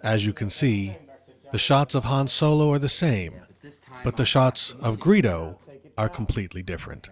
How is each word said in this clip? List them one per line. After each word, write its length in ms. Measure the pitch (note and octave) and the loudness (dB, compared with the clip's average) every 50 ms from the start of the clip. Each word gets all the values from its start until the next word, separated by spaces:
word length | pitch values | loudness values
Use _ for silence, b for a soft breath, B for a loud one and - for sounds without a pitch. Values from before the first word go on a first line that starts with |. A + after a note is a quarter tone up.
| - | 0
As 220 | A#2 A2 A2 G2+ | 0 0 2 0
you 80 | G#2+ G2+ | 0 -2
can 160 | - A2 G2+ | -2 -4 -4
see, 480 | - - D3 C3+ A2 G2+ G2 G2 F#2+ - - - - - _ _ - _ _ - | -2 0 2 2 2 2 0 -4 -8 -12 -16 -20 -20 -20 _ _ -20 _ _ -6
the 60 | - G#2+ | -4 -2
shots 340 | - - C#3+ C3+ D3 - - | 2 4 4 4 2 2 -2
of 100 | C#3+ A#2 | -2 -2
Han 220 | A#2 C#3 C3+ C#3 | 0 0 0 0
Solo 440 | C3+ - - - D3+ D3+ D3+ D3+ D3+ | 0 0 0 2 2 4 4 4 2
are 80 | C#3+ C#3+ | 2 2
the 100 | C#3 C#3 | 2 2
same, 440 | - - F3+ E3 B2+ G2+ F#2 E2 - - - _ - _ - - - - _ - - - - | 2 2 2 2 2 0 -2 -4 -10 -14 -20 _ -20 _ -20 -20 -20 -20 _ -20 -20 -6 -6
but 140 | B2+ A#2+ | -4 -2
the 80 | - B2+ | 0 0
shots 480 | - - C#3 C3 C3 B2 - - - - - | 2 4 4 4 4 2 0 -6 -6 -8 -4
of 180 | - A#2 A2+ | -4 -4 -4
Greedo 600 | G#2 - D#3+ G#3 G#3 D3 A2 F2 E2 E2 D#2+ - - _ - - - _ - _ | 0 2 4 4 6 4 2 2 0 -4 -8 -10 -14 _ -20 -20 -20 _ -16 _
are 120 | - A2 G#2+ | -4 -4 -4
completely 540 | - - A2+ F#2 - A#2 G2+ F2+ - F#2 F2+ | -2 -6 -4 -4 -4 -4 -4 -8 -8 -12 -8
different. 460 | F#2+ F2+ E2 - - - - - - | -8 -8 -8 -8 -12 -14 -16 -16 -20